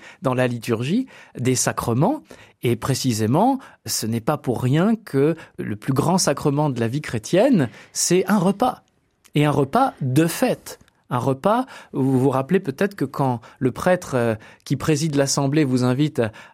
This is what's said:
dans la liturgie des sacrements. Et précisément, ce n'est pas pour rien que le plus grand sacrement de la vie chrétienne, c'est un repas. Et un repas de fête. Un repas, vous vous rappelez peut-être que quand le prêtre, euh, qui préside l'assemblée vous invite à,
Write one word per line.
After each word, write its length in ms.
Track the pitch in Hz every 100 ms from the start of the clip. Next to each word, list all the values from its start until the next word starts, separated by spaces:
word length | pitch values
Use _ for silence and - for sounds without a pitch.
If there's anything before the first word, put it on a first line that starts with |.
| - -
dans 100 | 135
la 140 | 127 127
liturgie 600 | 120 113 110 127 208 262 - - -
des 160 | 131
sacrements. 680 | 127 - 113 - 117 170 302 - - - _
Et 120 | 127
précisément, 840 | 117 - 131 135 110 110 139 233 269 - - -
ce 200 | - 110
n'est 160 | 117
pas 140 | 110 147
pour 260 | - 110
rien 340 | 127 147 190 226
que 400 | - 135 143 165 - -
le 180 | 123 104
plus 160 | -
grand 260 | 123 151 185
sacrement 520 | - 143 156 139 151
de 100 | 120
la 80 | 113
vie 140 | 135
chrétienne, 640 | - 117 - 170 247 226 123 - -
c'est 320 | - - 180 190
un 120 | 208
repas. 440 | 180 202 254 - _ _ _ _ _ -
Et 80 |
un 60 | 147
repas 400 | 139 135 226 262 -
de 260 | 135 127 165
fête. 540 | - 254 175 - - _ _ _
Un 80 | 127
repas, 480 | 120 135 190 233 262 - -
vous 260 | - 135 131
vous 120 | 135
rappelez 300 | 131 135 185
peut-être 360 | 190 135 196 202
que 80 |
quand 360 | 135 - 135 120 - -
le 120 | 127
prêtre, 420 | - - 180 -
euh, 200 | 131 117 107 - -
qui 120 | - 139
préside 380 | - 151 160
l'assemblée 500 | 143 139 - 139 151
vous 200 | 143 127
invite 340 | 123 127 151 135
à, 140 | 113 - -